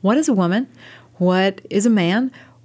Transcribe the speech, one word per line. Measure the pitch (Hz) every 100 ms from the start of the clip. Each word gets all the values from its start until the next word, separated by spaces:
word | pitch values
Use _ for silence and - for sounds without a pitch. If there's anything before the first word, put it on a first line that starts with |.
What | 190 262
is | 311
a |
woman? | 202 175 202 269 - - - - -
What | 180 185 196 190 -
is | 202 233
a |
man? | 214 170 208 262 - - _